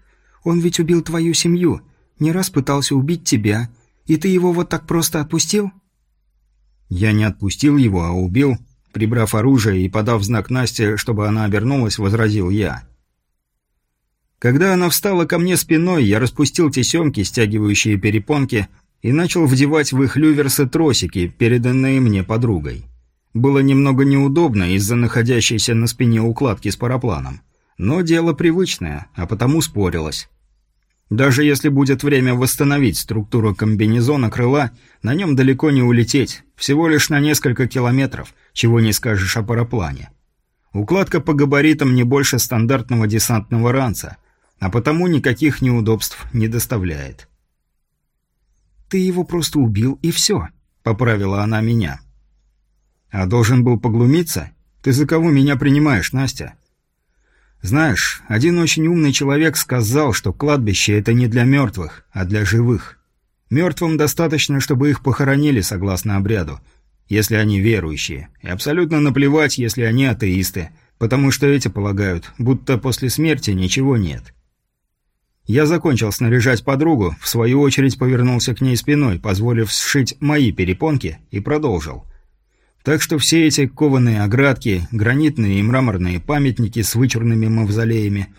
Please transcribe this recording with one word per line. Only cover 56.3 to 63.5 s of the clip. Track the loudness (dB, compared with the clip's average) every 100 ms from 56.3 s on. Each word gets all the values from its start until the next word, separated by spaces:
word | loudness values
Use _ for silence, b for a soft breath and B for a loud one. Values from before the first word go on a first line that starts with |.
| -6 -12 -16 _ _ _ _ _ _ _ _ _ _
«Знаешь, | -2 0 2 0 -4 -6 -4
один | 0 2 2
очень | 0 0 0
умный | 2 2
человек | 0 0 2 0 -2
сказал, | -2 -2 0 2 0
что | 0 -4
кладбище — | -2 0 0 0 0 0 0
это | 2
не | 2 2
для | 2
мертвых, | 2 2 0 -4 -12 -14 -12
а | -8 -4
для | -2 0
живых. | 0 2 0 -4 -20 _ _ _ _ -4